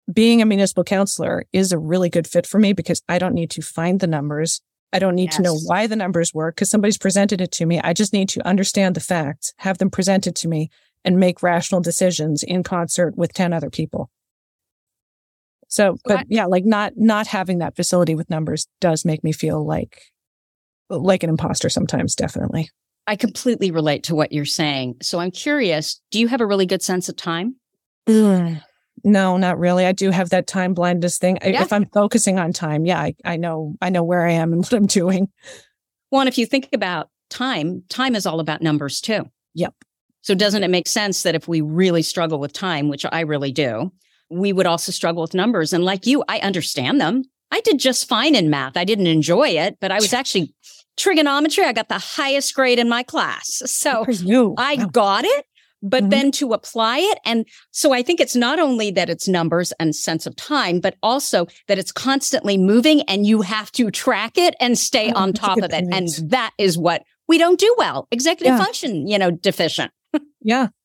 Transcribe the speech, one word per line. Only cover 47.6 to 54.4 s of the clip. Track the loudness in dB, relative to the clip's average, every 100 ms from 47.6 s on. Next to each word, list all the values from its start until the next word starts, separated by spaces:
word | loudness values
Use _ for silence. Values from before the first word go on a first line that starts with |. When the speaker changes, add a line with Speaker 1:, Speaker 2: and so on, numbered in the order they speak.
Speaker 2:
did | 2 2
just | 2 0 -2
fine | 0 2 4
in | 4
math. | 0 -2 -2
I |
didn't | 0 2 2
enjoy | 2 4 4 4
it, | 2 -2 -2
but | -2
I | 0
was | 0
actually | -2 -2 -2 -2 _ -20 -20 _ -4
trigonometry. | 0 2 2 2 0 2
I | 0
got | 0 -4
the | -6
highest | -6 -4 -2 0 -2 0
grade | 2 2
in | 2
my | 0
class. | -2 -4 -4 -6 -8 -8 -6
So | -4 -2 0 0
Speaker 1:
Good | -2
for |
you. | 2 4